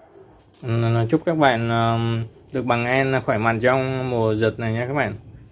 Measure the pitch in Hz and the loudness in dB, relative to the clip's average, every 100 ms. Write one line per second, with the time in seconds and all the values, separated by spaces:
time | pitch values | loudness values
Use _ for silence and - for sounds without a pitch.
0 | - - - - _ - 123 113 117 117 | -20 -20 -20 -20 _ -12 -4 0 2 2
1 | 113 160 175 160 139 117 117 117 117 113 | 2 0 0 2 4 2 0 0 2 0
2 | 113 113 113 - - 131 120 120 120 131 | 0 -2 -6 -12 -10 -4 -2 0 0 0
3 | 135 131 - 113 113 110 123 131 131 131 | 2 0 0 0 0 2 2 2 0 -4
4 | 131 120 113 107 110 110 113 113 123 143 | -2 0 0 2 0 0 -4 -4 -4 -2
5 | 113 107 - - - | -4 -6 -14 -20 -20